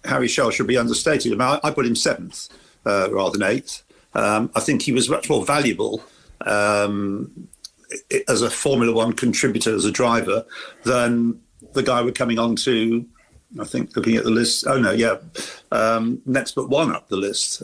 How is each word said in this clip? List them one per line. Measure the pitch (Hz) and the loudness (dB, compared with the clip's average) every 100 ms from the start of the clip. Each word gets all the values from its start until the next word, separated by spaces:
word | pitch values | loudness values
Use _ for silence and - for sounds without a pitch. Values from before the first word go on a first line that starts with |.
| 131 | -4
Harry | 131 127 | -2 0
Schell | 151 120 | 2 0
should | - 110 | 0 2
be | 123 | 2
understated. | 117 113 165 139 120 | 2 0 0 0 0
I | 113 | 0
mean, | |
I, | 127 147 151 | 0 0 -2
I | |
put | 147 120 | 0 0
him | 117 | 0
seventh, | 156 123 - - - - - _ 107 | 0 -2 -6 -14 -18 -20 -20 _ 0
uh, | 101 95 | 2 2
rather | 104 92 101 | 0 0 0
than | |
eighth. | 98 131 - - - _ _ | 0 0 -4 -14 -16 _ _
Um, | 107 104 107 113 110 | -2 2 2 0 -2
I | |
think | - 143 | 0 0
he | - | 0
was | 123 120 | 0 2
much | - - | 0 0
more | 127 | 0
valuable, | 98 151 127 92 107 107 - - - - 104 | 2 2 2 0 -2 -4 -10 -20 -20 -8 -2
um, | 104 104 104 104 101 101 101 - - - - - _ - - - | 2 2 2 2 0 -4 -4 -8 -12 -20 -20 -20 _ -16 -14 -4
i-, | 135 - | -2 0
as | 107 | 0
a | 113 | 0
Formula | - 143 131 117 | 0 0 2 2
One | 113 113 | 2 0
contributor, | 110 120 - - 202 113 104 | 0 0 2 0 0 0 0
as | |
a | 107 | 0
driver, | - 120 117 - 107 - - - - | 2 2 2 0 -2 -4 -12 -18 -6
than | 120 127 120 120 117 117 _ _ - | 0 2 2 2 0 -2 _ _ -6
the | 135 | -2
guy | 131 120 | 2 2
we're | 120 | 0
coming | - 120 117 | 0 0 0
on | 117 110 | 0 0
to, | 131 117 113 117 120 _ _ - _ 180 | 0 2 2 0 -4 _ _ -20 _ -12
I | 104 | -6
think, | 127 - 117 | -6 -4 -2
looking | 110 113 | 0 2
at | |
the | 113 | 2
list. | 113 117 - - | 2 2 0 0
Oh, | 131 | 2
no, | 107 | 2
yeah. | 113 113 95 - - - - - | 2 2 0 -6 -14 -14 -14 -4
Um, | 110 110 113 113 127 135 | 0 2 2 -2 -4 -2
next | 131 117 | -2 -2
but | - 127 | -4 0
one | 139 151 80 | 0 0 -4
up | - | -4
the | 95 | -4
list, | 101 - - - | -2 -2 -4 -6